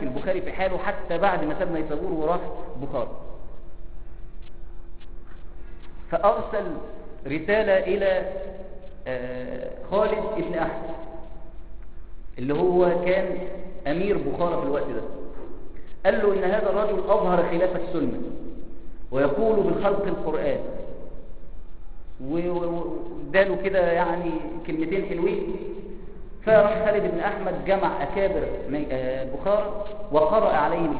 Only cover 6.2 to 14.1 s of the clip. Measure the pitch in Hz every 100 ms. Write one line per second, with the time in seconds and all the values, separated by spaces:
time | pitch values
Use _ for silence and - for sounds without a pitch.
6.2 | 202 226 - 208 185 147 - - - -
7.2 | 135 151 160 208 202 190 180 202 190 185
8.2 | - - - - - - - - - 127
9.2 | 123 127 123 - - - - 196 208 208
10.2 | 208 214 170 170 156 - - - - -
11.2 | - - - - - - - - - -
12.2 | - - 127 147 180 180 175 175 175 190
13.2 | 185 185 - - - - 139 160 202